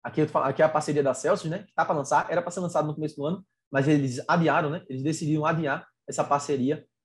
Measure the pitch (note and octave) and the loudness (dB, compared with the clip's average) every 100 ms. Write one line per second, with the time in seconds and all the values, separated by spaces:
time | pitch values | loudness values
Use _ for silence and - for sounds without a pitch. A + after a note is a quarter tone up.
0 | A#2+ D#3 D3+ D#3+ C3+ C#3+ D#3 D3+ D3 C#3+ | -4 -2 0 2 0 2 2 2 0 0
1 | C3+ B2+ D3+ F#3+ D#3+ F#3 - - E3 D#3+ | 0 0 0 0 -2 -8 -6 -2 0 -2
2 | C3+ D3+ - E3 F3 F#3+ F3 E3 D3+ D3+ | 2 0 2 -4 -4 -6 -2 -2 -2 -4
3 | D3+ D3 C#3+ F#3+ - _ _ C#3 C#3 D3 | -8 -6 -6 -6 -10 _ _ 0 4 4
4 | C3+ B2 - E3+ D#3+ D3+ D3+ E3+ - C3 | 2 -4 0 4 4 4 0 -6 -8 -6
5 | C#3+ D#3 D3+ D3+ D3+ E3 D3+ D#3 - _ | -4 -2 0 0 2 0 -2 -4 -8 _
6 | - B2+ C3+ C#3+ - C#3 B2+ D#3 - _ | -8 -4 0 0 0 0 0 -2 -8 _